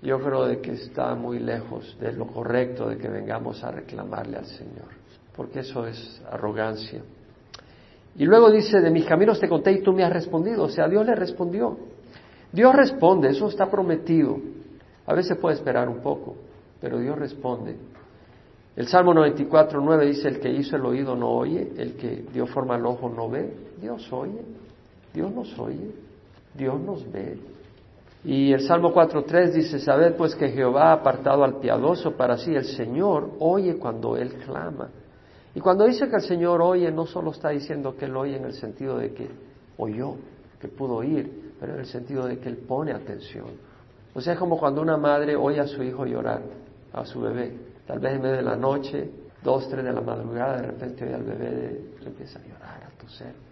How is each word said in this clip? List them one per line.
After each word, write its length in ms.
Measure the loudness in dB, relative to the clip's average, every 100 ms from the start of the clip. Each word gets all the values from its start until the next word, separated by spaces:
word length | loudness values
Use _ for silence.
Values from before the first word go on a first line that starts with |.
Yo 160 | 0 -2
creo 260 | 0 0 0
de 140 | -2
que 120 | -6
está 420 | -10 -8 -4 -4
muy 240 | -2 -6 -6
lejos 580 | -4 -6 -6 -12 -14 -10
de 120 | -8
lo 140 | -6 -8
correcto 640 | -8 -2 0 0 -2 -6
de 80 | -6
que 120 | -6
vengamos 540 | -8 -6 -6 -6 -8
a 60 | -10
reclamarle 680 | -10 -12 -12 -10 -8 -8 -10
al 100 | -12
Señor, 420 | -16 -16 -16 -18 -20 -20 -20 _
porque 260 | -14 -10 -10
eso 260 | -8 -8 -8
es 360 | -10 -16 -18 -12
arrogancia. 720 | -6 -6 -2 -4 -4 -10 -14 -16 -20 -20 -20 _ -20 -20 -20 -20 -20 -20
Y 100 | 0
luego 260 | 8 10 12
dice, 300 | 10 6 4
"De 100 | 6
mis 140 | 4
caminos 340 | 4 4 6 4
te 80 | 2
conté 240 | 2 4
y 100 | 4
tú 100 | 4
me 120 | 4
has 80 | 2
respondido". 520 | 2 -2 -2 0 0
O 40 | -2
sea, 200 | 0 2
Dios 160 | 4
le 100 | 2
respondió. 600 | 2 0 -4 -4 -2 -2 -4 -14 -20 -20 -20 -20 -20 -8
Dios 220 | 6 8
responde, 560 | 8 6 6 6 8 6
eso 180 | 4 0
está 220 | 0 0
prometido. 680 | 0 0 0 2 4 4 0 -6 -14 -18 -20 -20 -18 -2
A 80 |
veces 220 | 0 0 0
puede 180 | 0 0
esperar 320 | 0 0 0
un 120 | -2
poco, 360 | -4 -4 -6 -14 -18 -20 -20 -12
pero 180 | -6 -4
Dios 200 | -4 -4
responde. 580 | -6 -6 -6 -6 -8 -12 -16 -20 -20 -20 -20 -20 -20 -20 _ -8
El 100 | 2
Salmo 260 | 6 8
noventa 300 | 8 6 4
y 40 | 2
cuatro 340 | 6 6 4
nueve 240 | 4 4 4
dice, 220 | 2 -2
"El 120 | -2
que 100 | -2
hizo 260 | -2 -2 -2
el 100 | 0
oído 300 | -2 -2 -2
no 140 | 0
oye, 420 | 0 0 -2 -6 -6
el 200 | -10 -8
que 280 | -8 -8 -8
dio 140 | -6 -4
forma 300 | -2 -2 -2
al 100 | -2
ojo 220 | -4 -6
no 200 | -6 -6
ve". 260 | -4 -6 -10 -16 -14
Dios 300 | -10 -10 -8
oye, 300 | -8 -8 -10 -14 -18 -20 -20 _ -20 -14
Dios 200 | -6 -6
nos 260 | -6 -10 -10
oye, 320 | -8 -8 -10 -14 -20 -20 -20 -20 _
Dios 240 | -6 -4 -4
nos 320 | -4 -8 -8
ve. 280 | -10 -10 -10 -16 -20 -20 -20 -20 -20 -20 -16
Y 280 | -2 2 4
el 80 | 4
Salmo 320 | 4 4 6
cuatro 300 | 6 4 4
tres 320 | 2 4 4
dice, 240 | 4 0 -2
"Sabed 380 | 2 6 6 4
pues 180 | -2
que 160 | 0 -2
Jehová 400 | 2 2 6 6
ha 20 |
apartado 500 | 6 4 2 2 4
al 140 | 4 2
piadoso 580 | 0 2 2 0 -2 0
para 200 | 0 0
sí, 180 | 0
el 100 | -2
Señor 680 | -2 -6 -4 0 0 0 -2 -2
oye 380 | 2 2 2 -2
cuando 380 | -4 -4 -4 -2
él 180 | -4 -8
clama". 440 | -10 -8 -8 -8 -12 -14 -20 -20 -20 -20 -14
Y 60 | -4
cuando 260 | 2 6 6
dice 220 | 4 0
que 80 | 0
el 60 |
Señor 380 | 0 0 2 4
oye, 300 | 4 4 0
no 160 | -2 -4
solo 240 | -4 -6
está 200 | -4 -4
diciendo 460 | -4 -4 -6 -6 -6
que 80 |
él 120 | -6 -4
oye 200 | -4 -4
en 80 |
el 80 | -8
sentido 460 | -10 -12 -8 -6 -4
de 160 | -4
que 140 | -6 -12 -12 -20 -20 -20 -8
oyó, 380 | -6 -4 -8 -10 -16 -20 -20 -16
que 80 | -16
pudo 280 | -8 -6 -4
oír, 580 | -2 -2 -4 -10 -18 -14
pero 160 | -10
en 60 | -10
el 60 | -10
sentido 400 | -12 -8 -6 -4
de 120 | -6
que 100 | -8
él 100 | -12
pone 340 | -6 -4 -4
atención. 540 | -6 -8 -12 -12 -16 -16 -18 -20 -20 -20 -20 -14
O 80 | -8
sea, 120 | -4
es 60 | -2
como 200 | -2 0
cuando 240 | 2 2
una 160 | 0 2
madre 380 | 4 2 2 0
oye 240 | 0 0
a 60 | -2
su 160 | -4
hijo 220 | -6 -6
llorar, 380 | -6 -4 -4 -4 -8 -16 -20 -20 -16
a 140 | -12 -10
su 140 | -6
bebé. 360 | -6 -4 -6 -10 -18 -20 -10
Tal 140 | -6
vez 140 | -2
en 80 | -2
medio 140 | -2 -2
de 60 |
la 140 | -2 0
noche, 520 | 0 -2 -4 -8 -8 -12 -20 -8
dos, 240 | 0 0 0
tres 160 | -6
de 80 | -4
la 80 | -4
madrugada, 560 | -4 -6 -6 -4 -4 -4
de 100 | -6
repente 380 | -10 -12 -10
oye 100 | -8
al 80 | -8
bebé, 280 | -8 -8 -8
de, 400 | -6 -8 -10 -14 -16
le 80 | -18
empieza 320 | -16 -18 -18
a 20 |
llorar, 400 | -20 -20 -20 -20 -20
a 80 | -20
toser. 320 | -20 -20 -20 -20 -20